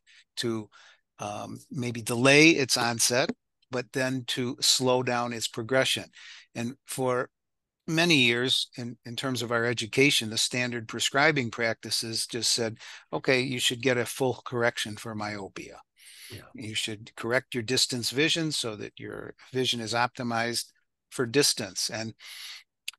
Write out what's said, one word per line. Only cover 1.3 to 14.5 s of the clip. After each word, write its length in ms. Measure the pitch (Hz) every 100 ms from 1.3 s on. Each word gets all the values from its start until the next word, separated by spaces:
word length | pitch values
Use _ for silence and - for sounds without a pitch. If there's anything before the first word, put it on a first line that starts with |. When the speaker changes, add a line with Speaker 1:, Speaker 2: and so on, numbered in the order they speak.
| 104 107 117 -
Speaker 1:
maybe 320 | 139 120 117
delay 500 | 110 120 131 143 160
its 260 | 160 131 127
onset, 520 | 120 117 - 123 170 - _ _ -
but 220 | 131 123
then 320 | 139 131 131 120
to 280 | - 123 143
slow 420 | - - 127 127
down 300 | 127 120 120
its 160 | 117 -
progression. 560 | - 113 131 127 113 87 - - - - 120
And 200 | 117 - -
for 440 | - 131 123 - _ _ _ _ _ -
many 320 | 160 170 151
years, 500 | 120 120 127 - - -
in, 200 | 120 117 123
in 120 | 117
terms 240 | 135 123
of 100 | 117
our 140 | 117 120
education, 640 | 117 110 - 143 - 110
the 80 | 110
standard 500 | - 127 123 120 113
prescribing 640 | 120 - 139 151 147 117
practices 720 | - 117 110 113 - 117 110 -
just 280 | 120 110
said, 240 | - 113 113 - - -
"Okay, 300 | - - 127
you 180 | 135 123
should 220 | - 123
get 160 | 131 120
a 80 | 110
full 360 | - 131 113
correction 500 | -